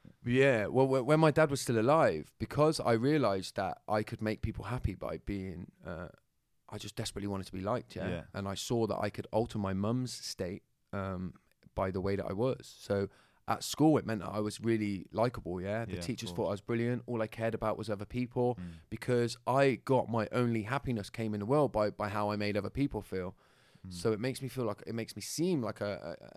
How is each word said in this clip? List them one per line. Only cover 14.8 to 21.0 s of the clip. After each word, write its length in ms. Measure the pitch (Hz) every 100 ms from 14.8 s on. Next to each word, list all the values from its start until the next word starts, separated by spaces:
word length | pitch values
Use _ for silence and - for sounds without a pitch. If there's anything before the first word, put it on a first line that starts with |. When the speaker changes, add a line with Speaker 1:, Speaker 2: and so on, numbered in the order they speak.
| 107 95 -
Speaker 1:
likable, 480 | 95 120 - 87 90
yeah? 260 | 92 110 113
The 80 |
Speaker 2:
Yeah, 40 | 90
of 60 | 85
Speaker 1:
teachers 240 | 104 104
Speaker 2:
course. 60 | 87
Speaker 1:
thought 100 | 90
I 40 |
was 100 | 101
brilliant. 420 | - 117 117 123 120
All 140 | 117
I 60 | 110
cared 260 | - 113
about 240 | 110 110 -
was 120 | 107
other 160 | 101 104
people 520 | 123 123 127 123 117
Speaker 2:
Mm. 180 | 87 82 -
Speaker 1:
because 460 | 113 - 123 120 - -
I 320 | 127 139 107
got 260 | - 131 -
my 180 | 113 104
only 320 | 120 120 117
happiness 460 | 104 139 - 117